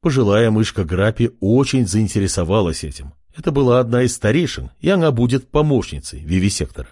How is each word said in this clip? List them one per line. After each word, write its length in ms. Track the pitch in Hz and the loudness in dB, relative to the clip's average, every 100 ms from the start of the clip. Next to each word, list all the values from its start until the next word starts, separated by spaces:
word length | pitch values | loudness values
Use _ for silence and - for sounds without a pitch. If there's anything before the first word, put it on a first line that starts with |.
Пожилая 500 | 175 131 107 104 117 | 0 2 2 4 4
мышка 340 | 107 107 - | 2 0 -2
Грапи 460 | 82 90 104 110 117 - | -4 0 0 0 -4 -2
очень 460 | 95 120 135 135 110 | 0 2 2 0 0
заинтересовалась 960 | 101 107 107 95 - 85 104 90 78 | 0 0 0 -2 -2 0 0 0 -2
этим. 300 | 76 69 67 - _ - | -8 -12 -16 -20 _ -8
Это 160 | - | -4
была 260 | 143 131 123 | 0 2 2
одна 240 | 123 120 | 2 0
из 120 | 123 | 0
старейшин, 560 | - 107 135 160 - 64 _ | 0 0 0 0 -6 -12 _
и 80 | 147 | 0
она 240 | 196 160 | 2 2
будет 380 | 120 123 131 - | 2 0 0 -2
помощницей 720 | 151 151 135 - 71 - - | -2 2 0 -2 -10 -14 -14
вивисектора. 680 | 76 90 98 - - - - | -2 0 2 0 -6 -8 -16